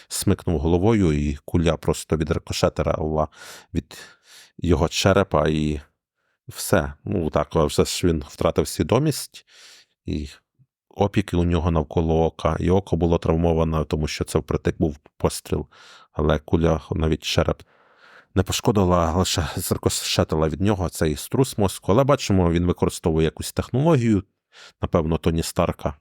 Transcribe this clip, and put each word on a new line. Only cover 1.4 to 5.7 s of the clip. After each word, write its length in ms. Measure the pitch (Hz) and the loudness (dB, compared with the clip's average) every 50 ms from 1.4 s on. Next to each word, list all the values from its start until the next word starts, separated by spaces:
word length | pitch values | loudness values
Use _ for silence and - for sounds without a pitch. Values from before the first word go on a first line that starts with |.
| - | -8
куля 320 | - - 87 82 82 78 - | -4 -2 0 2 2 0 0
просто 400 | - - 78 - - - 85 76 | 0 -2 -2 -2 -2 -4 -2 -2
відрикошетила 1120 | 80 73 82 - - - - - - 87 - - 76 85 - - 78 78 78 78 76 - _ - - - - - - _ - | 0 -2 -2 -4 -4 -6 -6 0 0 0 0 0 -2 -2 -2 -2 -4 -2 -2 -2 -2 -2 _ -14 -20 -20 -20 -20 -16 _ -8
від 240 | 80 - - - - - - - _ _ _ - - - _ _ - | -8 -8 -8 -12 -20 -20 -20 -20 _ _ _ -20 -20 -20 _ _ -6
його 320 | - 85 87 69 76 80 | 0 2 2 2 2 0
черепа, 580 | - - - 101 95 98 95 - - 76 73 80 | 0 2 2 4 4 4 2 2 2 2 2 2
і 340 | 78 78 76 76 | 2 0 0 -2